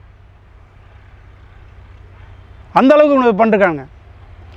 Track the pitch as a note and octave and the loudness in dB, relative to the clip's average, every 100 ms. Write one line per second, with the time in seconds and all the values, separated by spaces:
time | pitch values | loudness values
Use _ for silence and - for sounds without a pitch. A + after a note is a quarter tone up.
0 | - - - - - - - - - - | -20 -20 -20 -20 -20 -20 -20 -20 -20 -20
1 | - - - - - - - - - - | -20 -20 -20 -20 -20 -20 -20 -20 -20 -20
2 | - - - - - - - F3 C4 D4+ | -20 -20 -20 -20 -20 -20 -6 -2 2 2
3 | D4+ C4+ A#3+ G3 A3+ G3+ F#3 D3 C3 - | 2 0 -2 -2 -2 0 -2 -4 -14 -20
4 | - - - - - | -20 -20 -20 -20 -20